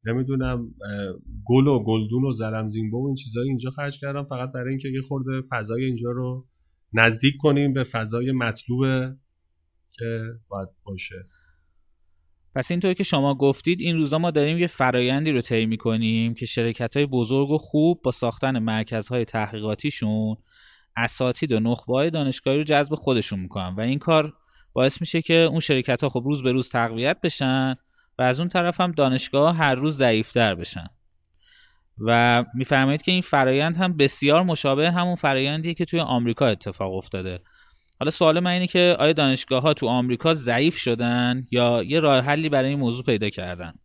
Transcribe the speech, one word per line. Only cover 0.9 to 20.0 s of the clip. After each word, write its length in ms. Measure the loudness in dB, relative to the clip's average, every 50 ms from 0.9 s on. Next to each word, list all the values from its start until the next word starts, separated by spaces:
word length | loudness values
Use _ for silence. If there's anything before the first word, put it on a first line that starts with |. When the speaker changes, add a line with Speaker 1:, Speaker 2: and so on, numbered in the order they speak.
| -8 -6 -6 -8 -8 -12 -14 -16 -14 -14 -2
Speaker 1:
گل 220 | 4 4 6 6 6
و 160 | 4 2 2
گلدون 420 | 0 0 0 0 -2 -2 -2 -2
و 80 | -2 -2
زلمزینبا 640 | -4 -4 -6 -4 -4 -6 -4 -4 -4 -4 -4 -4 -4
و 100 | -4 -4
این 80 | -4
چیزایی 340 | -6 -8 -8 -6 -4 -4 -2
اینجا 200 | -4 -4 -4 -6
خرج 300 | -8 -8 -8 -10 -10 -10
کردم، 240 | -10 -8 -6 -8 -8
فقط 280 | -8 -8 -8 -8 -8
برای 180 | -8 -8 -6 -6
اینکه 200 | -6 -6 -6 -6
یه 120 | -6 -6
خورده 400 | -6 -4 -6 -6 -4 -4 -6 -6 -6 -6
فضای 340 | -6 -6 -4 -4 -4 -2 -2
اینجا 260 | -2 -4 -4 -4 -6
رو 360 | -4 -4 -4 -6 -6 -8 -12 _ _ _ _ _ _ _ _ _ 2
نزدیک 420 | 4 4 4 4 4 2 0 0 4
کنیم 340 | 2 2 4 4 2 0 0
به 100 | -2 -4
فضای 480 | -4 -4 -6 -6 -4 -4 -4 -2 -2
مطلوبه 840 | -2 -2 -2 -2 -4 -6 -8 -6 -2 0 0 0 0 0 -2 -6 -10 _ _ _ _ _ _ _ _ _ _ _ _ _ _ _
که 300 | _ -10 -8 -6 -6 -6 -8 -10 -14 -16 _ _
باید 220 | -10 -10 -10 -10 _ _ _
باشه. 320 | -14 -12 -12 -12 -14 -14 -16 -20 -20 _ _ _ _ _ _ _ _ _ _ _ _ _ _ _ _ _ _ _ _ _ _ _ _ _
Speaker 2:
پس 160 | -8 -4 -4
اینطور 220 | -4 0 0 0 0
که 100 | 0 -2
شما 320 | 0 0 2 2 2 2
گفتید، 440 | 2 2 2 2 2 0 -2 -2 0
این 160 | 0 -2 0 0
روزا 200 | 0 0 0 0
ما 140 | 0 0
داریم 260 | 2 2 2 2 2 0
یه 100 | 0 -2
فرایندی 640 | 0 0 2 2 2 2 2 2 2 0 0 2
رو 100 | 0 0
طی 240 | 0 0 0 0 0
می‌کنیم 680 | 0 -2 -2 -2 -2 0 0 0 2 2 2 0 0 -2
که 120 | -4 -6
شرکت‌های 600 | -4 -2 -2 -2 -2 -2 -4 -6 -4 0 0 0
بزرگ 440 | 0 2 0 0 2 2 0 2 2
و 80 | 0 -2
خوب 440 | -2 0 0 4 4 4 2 2 _
با 80 | -2
ساختن 480 | -2 0 -2 -2 -2 -2 -2 -2 0 0
مرکزهای 680 | 0 0 0 -2 -2 -2 -4 -6 -4 -2 -2 -2 -2
تحقیقاتیشون 1080 | -2 -2 -4 -4 -4 -6 -8 -4 -4 -6 -4 -4 -6 -4 -2